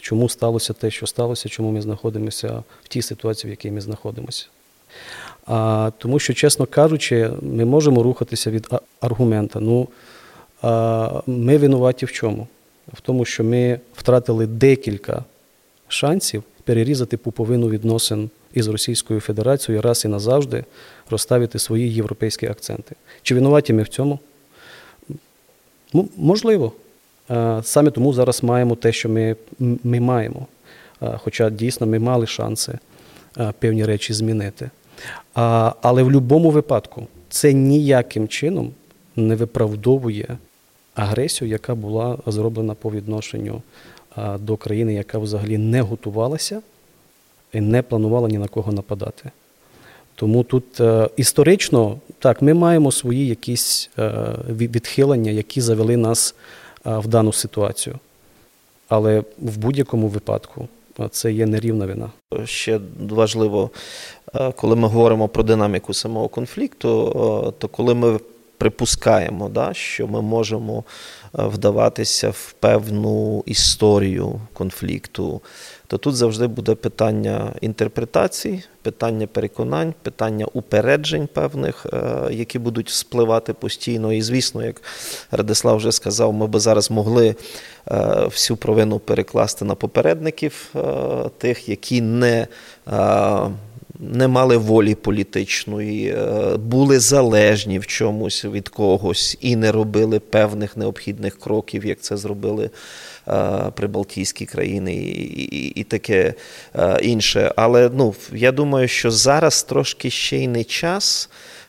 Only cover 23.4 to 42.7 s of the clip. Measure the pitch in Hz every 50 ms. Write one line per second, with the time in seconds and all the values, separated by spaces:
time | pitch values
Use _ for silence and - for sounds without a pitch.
23.4 | 135 139 147 147 143 - 113 110 107 104 - - 135 143 143 139 _ _ _ _
24.4 | _ _ _ - - - - - - - - _ _ - 143 - _ _ _ _
25.4 | _ _ _ _ _ _ _ _ _ _ - 160 196 - - - 143 156 196 214
26.4 | 233 226 214 180 131 113 - - _ _ _ _ _ _ _ _ _ - 120 117
27.4 | 113 117 113 110 117 - - 147 151 147 - 117 123 143 131 123 123 123 120 -
28.4 | 127 120 120 123 123 120 117 - - 117 113 - - 113 110 113 110 110 110 -
29.4 | - - - - 127 120 120 123 - 120 120 120 120 127 127 117 110 - - -
30.4 | 131 - _ _ _ - - - - - _ - 123 117 113 110 - 110 - -
31.4 | 113 107 110 104 113 127 - - 117 110 110 110 113 123 127 120 113 - - -
32.4 | 113 110 110 - - - 123 123 _ _ _ - - - - - - _ - 127
33.4 | 117 107 - - - 113 110 107 107 110 107 101 - - 110 107 113 110 113 107
34.4 | 101 98 - - 123 127 - _ _ _ - - - - - - - _ - 120
35.4 | 117 117 117 113 110 113 - - - 123 123 127 127 131 139 139 127 120 147 165
36.4 | 170 160 147 151 147 - 131 107 - - - - 110 - - - - - - -
37.4 | - 147 139 135 135 139 143 151 147 139 135 123 123 - - 110 107 104 - -
38.4 | 143 160 196 151 117 117 131 _ _ _ _ _ _ _ - 117 110 110 113 110
39.4 | 117 113 - 117 113 104 107 104 107 123 135 135 123 113 104 104 - - 120 -
40.4 | - _ _ _ _ _ _ _ _ _ - 113 104 101 107 123 139 160 - -
41.4 | 131 110 110 107 - - 123 113 104 104 110 113 117 123 120 - - 117 104 107
42.4 | 107 113 113 113 110 107